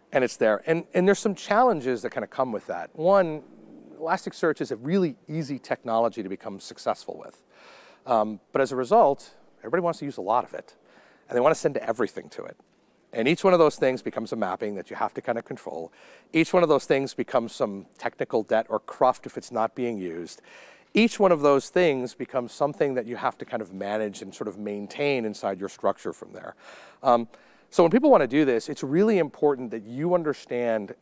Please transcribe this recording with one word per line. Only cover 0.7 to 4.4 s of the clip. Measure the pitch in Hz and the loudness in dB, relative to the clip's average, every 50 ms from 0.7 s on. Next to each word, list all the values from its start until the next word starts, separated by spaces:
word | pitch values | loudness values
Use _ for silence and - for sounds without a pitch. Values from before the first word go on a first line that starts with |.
| 165 170 - - - | -2 -2 -2 -2 0
and | 185 180 | 2 2
there's | 196 196 - | 4 2 2
some | - 214 185 | 0 -4 -4
challenges | - - - 202 226 262 247 196 151 120 131 123 107 | -6 -4 0 2 4 4 4 2 0 -2 -4 -4 -4
that | 113 120 | -4 -6
kinda | - 123 104 | -6 -6 -8
come | - - - 131 127 | -6 -4 -4 -4 -4
with | 107 98 - | -4 -8 -8
that. | - 90 87 82 - - | -8 -8 -8 -10 -10 -8
One, | 156 156 185 202 196 180 160 156 151 - - - - - - - - - - - - | -2 2 4 4 4 4 2 -2 -8 -12 -16 -20 -20 -20 -20 -20 -20 -20 -20 -14 -10
Elasticsearch | 160 160 180 - - 196 - - | -4 -4 -4 -4 -4 -10 -6 -2